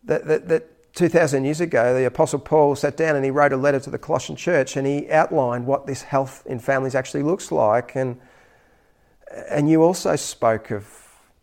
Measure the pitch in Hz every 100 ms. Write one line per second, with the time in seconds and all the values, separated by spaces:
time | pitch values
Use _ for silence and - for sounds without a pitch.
0 | - 151 147 156 - 160 - _ _ -
1 | 170 170 156 135 135 156 170 127 120 127
2 | 127 123 156 143 - 156 147 139 147 -
3 | 160 147 135 139 143 135 143 135 135 131
4 | - 160 - 147 - 170 131 143 135 143
5 | 147 156 160 160 127 120 120 135 - 135
6 | - 139 135 - - 127 - 135 131 131
7 | 131 143 143 190 - 156 110 117 123 135
8 | 131 123 - _ _ _ _ _ _ _
9 | _ _ - - - - 147 160 165 185
10 | - 151 - - 117 110 - 107 98 -
11 | - _ _ _